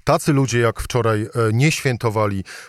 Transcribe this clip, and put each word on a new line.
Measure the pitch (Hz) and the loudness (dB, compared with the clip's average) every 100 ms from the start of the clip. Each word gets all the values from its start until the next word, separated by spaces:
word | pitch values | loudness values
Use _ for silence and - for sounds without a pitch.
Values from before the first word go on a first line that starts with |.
tacy | - 165 - | 0 0 2
ludzie | 139 127 120 | 2 2 2
jak | 117 - | 0 -2
wczoraj, | - 123 113 107 | -4 0 0 0
e, | 113 120 113 | -2 -2 0
nie | 113 156 | 2 2
świętowali | - 135 117 117 107 104 98 - - | 0 -2 -2 -2 0 -2 -4 -8 -14